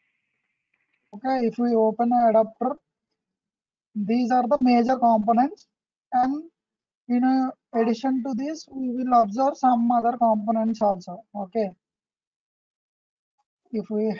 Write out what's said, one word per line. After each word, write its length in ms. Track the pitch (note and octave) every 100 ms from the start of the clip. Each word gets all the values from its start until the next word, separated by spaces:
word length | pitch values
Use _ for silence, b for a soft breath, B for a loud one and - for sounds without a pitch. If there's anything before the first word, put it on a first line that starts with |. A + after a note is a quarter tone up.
| _ _ _ _ _ _ _ _ _ _ _
Okay, 320 | G#3 C4 C4 A#3
if 100 | A3
we 180 | A#3+ A3+
open 360 | A3 G#3+ A#3+
an 160 | A#3+ A#3
adapter, 480 | G#3+ A3 - B3 - _ _ _ _ _ _ _ _ _ _ _
these 380 | G#3+ G3+ A#3+ A#3+
are 160 | B3 A#3+
the 100 | C#4+
major 360 | B3+ A#3+ A#3 B3+
components, 680 | A#3 A3+ G#3+ A3+ C#4 - _ _ _ _ -
and 300 | B3 C4 D4 E4 _ _ _ _ _ -
in, 140 | B3 B3+
uh, 260 | C4 C4 - _ A#3
addition 460 | A3+ A3+ C4+ C4
to 100 | B3
this, 320 | B3 C#4 D#4+ -
we 180 | C4+ B3+
will 320 | A#3+ B3+ A#3+
observe 360 | G#3+ G#3+ C4+ C#4+
some 340 | B3+ A#3+ A#3
other 260 | A#3+ A#3 B3
components 640 | A#3 G#3+ G#3 A3 A3 A3
also. 440 | G#3 F#3+ F3+ F3+ - G3+
Okay. 340 | F#3+ A3+ G3 F3 _ _ _ _ _ _ _ _ _ _ _ _ _ _ _ _ _ _ _
If 160 | A3+ F#3+
we 260 | G#3+ A3